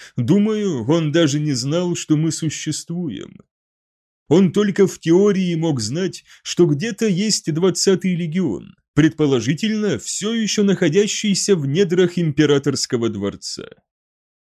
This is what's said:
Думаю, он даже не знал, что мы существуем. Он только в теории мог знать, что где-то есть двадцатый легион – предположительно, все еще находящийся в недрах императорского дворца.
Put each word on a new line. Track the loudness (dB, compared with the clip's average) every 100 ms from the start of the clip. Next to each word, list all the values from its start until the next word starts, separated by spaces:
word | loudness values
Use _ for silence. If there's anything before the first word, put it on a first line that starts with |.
| -14 -4
Думаю, | 2 2 2 0 -2 -2 0
он | 0 2
даже | 2 2 0
не | -2
знал, | -4 -2 -2 -2 -4
что | 0 0
мы | 0
существуем. | -2 -6 -6 -8 -8 -8 -8 -8 -10 -14 -20 _ _ _ _ _ _ _ _ 2
Он | 4 4
только | 2 0 2 2
в | 2
теории | 2 4 4 2 0 -2
мог | -2 -2
знать, | -4 -4 -6 -8 _ -20
что | -8 2 2
где-то | 2 -2 -2 0
есть | 0 0 -2 -2
двадцатый | 0 0 2 2 2 0 -2
легион – | -4 -4 -4 -4 -10 -20 _
предположительно, | 2 2 4 2 2 0 -2 -2 -2 -2 -4
все | -6 -8 -4
еще | -2 -2 0
находящийся | 2 2 2 2 0 0 -2 -2 0 0
в | 0
недрах | 0 0 2 0 0
императорского | -2 2 2 2 0 -4 -2 -2 -2
дворца. | -2 -6 -6 -14 -14 -16 -20 _ _ _ _ _ _ _